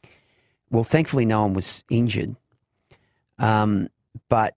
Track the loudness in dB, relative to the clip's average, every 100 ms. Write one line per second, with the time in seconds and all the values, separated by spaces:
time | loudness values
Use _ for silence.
0 | _ _ _ _ _ _ _ -2 2 0
1 | 2 0 2 2 0 -2 -4 -10 -4 0
2 | 0 -2 -6 -10 _ _ _ _ _ _
3 | _ _ _ -2 0 2 2 0 -4 -10
4 | _ -20 -2 0 0